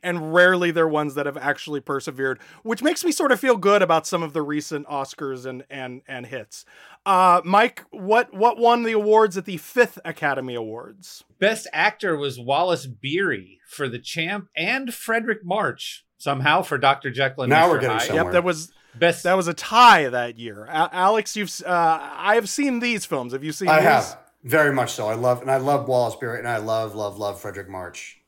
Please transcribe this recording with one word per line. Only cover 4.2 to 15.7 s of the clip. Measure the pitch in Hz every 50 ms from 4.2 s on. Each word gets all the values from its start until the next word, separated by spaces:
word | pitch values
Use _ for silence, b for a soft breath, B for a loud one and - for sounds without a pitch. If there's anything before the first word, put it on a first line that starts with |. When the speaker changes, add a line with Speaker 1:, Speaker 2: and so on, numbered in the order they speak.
Speaker 1:
of | 165 151 143
the | 165
recent | 147 143 151 151 147 - 160 143 143
Oscars | 143 147 139 135 - - - 156 139 131 127 123
and, | 131 127 127 135 _
and, | 143 139 131 127 123 131 _
and | - 135 123 123
hits. | 113 139 123 107 _ - - - B B B B B B B _
Uh, | 196 190 185 185 185 175 180
Mike, | 165 175 196 202 233 247 _ - - _
what, | - 220 185 190 214 240 240 - -
what | 185 208 240 226 220
won | 233 233 240 240
the | 233 226
awards | 226 214 208 208 214 220 220 208 175 190
at | 180
the | - 190
fifth | 160 - - - 247 240 240 - - -
Academy | 170 156 - 156 143 135 131 131 127 120
Awards? | 117 113 110 110 117 131 - - 98 - - - - _ _ _ _
Speaker 2:
Best | 185 208 220 220 - -
Actor | - 151 175 208 208 _ - 190 160 147
was | 143 139 123 123
Wallace | 120 123 139 151 175 185 170 139 131
Beery | 131 117 104 - 139 147 180 196 170 127 98 92 92 95 _ _
for | _ - - 143 127
The | 117 123
Champ | 127 - - 165 160 170 202 208 190 _ _
and | 156 165 202 247 269 269 240
Frederick | 226 - - - 226 233 220 233 214 214
March, | - 175 190 220 196 139